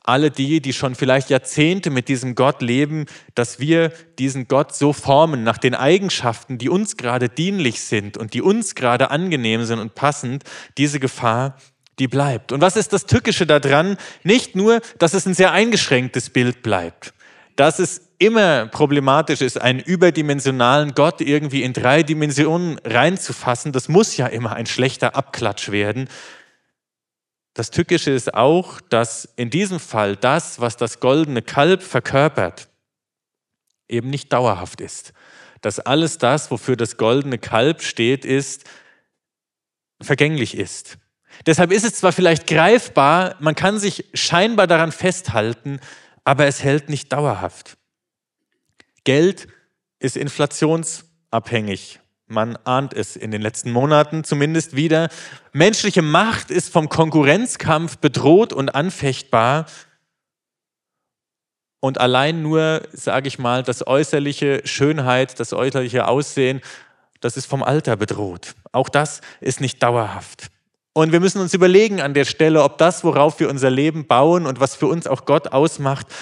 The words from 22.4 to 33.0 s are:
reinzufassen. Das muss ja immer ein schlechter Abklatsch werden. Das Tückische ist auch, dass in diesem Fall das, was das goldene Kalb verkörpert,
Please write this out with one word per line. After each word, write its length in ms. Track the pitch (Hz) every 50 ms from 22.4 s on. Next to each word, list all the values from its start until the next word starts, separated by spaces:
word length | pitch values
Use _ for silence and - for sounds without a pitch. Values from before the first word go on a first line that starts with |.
| 156 156 160 175 180 170 143 - -
reinzufassen. 880 | 117 113 120 139 170 190 185 - - 131 - - 127 123 - - 151 127
Das 160 | 127 - -
muss 260 | 151 196 226 - -
ja 120 | - 127 120
immer 260 | - 113 123 107 92
ein 120 | - 113
schlechter 520 | - - - 127 131 - - 131 117 - 139
Abklatsch 540 | - - - - 117 101 101 - - -
werden. 360 | 101 101 104 104 107 127 135 - - - - - - - _ _ _ _ _ _ _ _ _ _ _ _ _ _ _ _ _ _ _ _ _ _ _ -
Das 140 | 110 -
Tückische 400 | - - 175 - 180 156 - 151
ist 240 | 135 123 - - -
auch, 440 | 107 120 139 160 180 180 - - -
dass 460 | - _ 117 113 117 - - - - - _
in 140 | - 120 113
diesem 300 | 104 170 214 185 185 156
Fall 360 | - - - 110 104 101 101
das, 440 | - - 123 143 170 - - - -
was 180 | 120 117 - -
das 220 | 120 113 - -
goldene 420 | - 127 135 156 160 151 131 117
Kalb 400 | - - - 143 143 170 190 185
verkörpert, 880 | - - - 127 - - - 135 147 156 - - 95 87 - - - - _ _ _ _ _ _